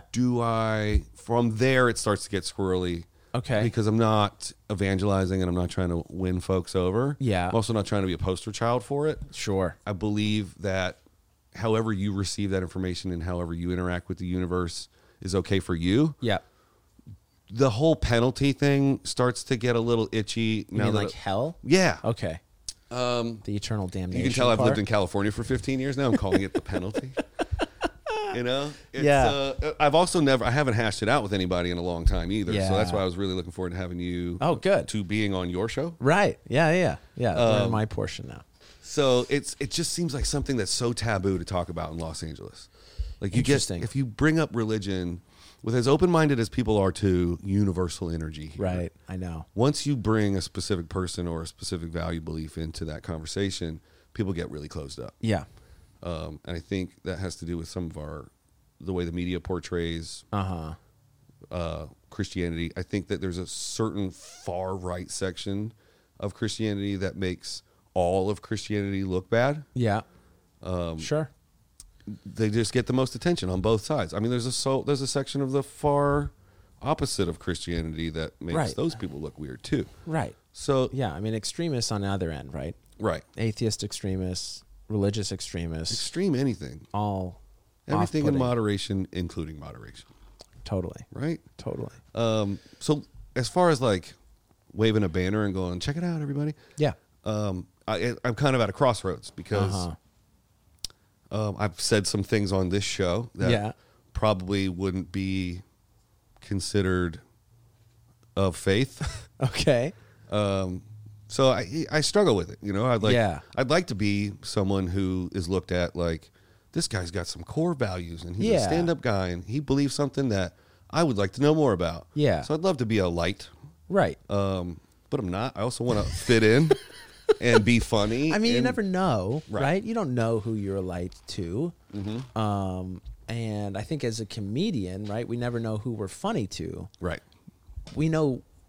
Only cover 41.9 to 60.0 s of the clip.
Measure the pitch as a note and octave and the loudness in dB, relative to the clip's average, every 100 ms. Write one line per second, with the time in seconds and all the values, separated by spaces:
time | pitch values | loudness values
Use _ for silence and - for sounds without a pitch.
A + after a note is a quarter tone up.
41.9 | D#2+ E2 D#2+ E2 D2 G1+ - - - - | -6 -6 -6 -10 -10 -14 -16 -20 -20 -12
42.9 | - - - G2+ G#2 B2 C#3 - F2+ A2+ | -8 -8 -6 -2 2 4 2 2 -4 -4
43.9 | C3+ B2+ G#2+ D3+ D#3+ D3+ A2+ A2 A2 G2 | -4 -4 0 2 2 0 -2 -2 -2 -2
44.9 | F#2+ F2 F2 - - - - A2 B2 A#2+ | -2 -4 -6 -12 -20 -20 -8 -2 2 4
45.9 | D3 F3+ E3 D3+ B2+ A2 - G#2+ G#2 F#2+ | 6 6 6 6 4 2 0 4 4 4
46.9 | - G2 F2+ F2 E2 G2 G2 G2+ F2 F2+ | 4 4 4 2 0 0 2 2 2 -2
47.9 | - F2 E2 D#2+ D#2 D#2 D#2 F#2+ F2+ F2 | -4 -6 -4 -6 -10 -12 -4 -2 -2 -4
48.9 | - - F#2 F2+ E2 - G2 C3 D3 C#3+ | -8 -10 -8 -6 -8 -6 2 2 2 -2
49.9 | C#3 G#2 A2 G#2 G2 - - - F#2 E2+ | 0 2 2 2 0 -4 -6 -2 -4 -2
50.9 | F#2+ F2+ - F2 E2 E2 - - F2 E2 | -4 -4 -4 -4 -6 -8 -12 -8 -6 -6
51.9 | E2 E2 E2 D#2+ D#2+ D#2 - D#2+ - D#2+ | -6 -4 -4 -6 -8 -8 -8 -8 -6 -8
52.9 | D2+ - D#2+ D#2 F#2+ G2 - E2+ D#2+ - | -8 -8 -8 -6 -4 -2 -2 -6 -8 -14
53.9 | _ _ - G2 E2+ - D2 D2+ E2 C#2 | _ _ -4 -4 -4 -6 -8 -10 -10 -10
54.9 | - A#1+ - A2+ F#2+ - - - - - | -10 -14 -4 0 0 -2 -14 -20 -20 -20
55.9 | _ F2 D#2+ D#2+ D2 - E2+ - G2 F2+ | _ -8 -8 -8 -10 -8 -10 -4 -4 -4
56.9 | - - F2 F#2+ - E2 E2+ D#2+ F#2 E2 | -6 -8 -6 -6 -6 -6 -6 -6 -8 -8
57.9 | D#2+ D2+ D2+ - _ _ _ _ - D#2+ | -8 -10 -12 -14 _ _ _ _ -12 -6
58.9 | F#2 E2+ F2 F2+ F2+ - F2 - F2 E2 | -2 -2 -2 -2 -2 -4 -6 -4 -4 -2
59.9 | E2 | -4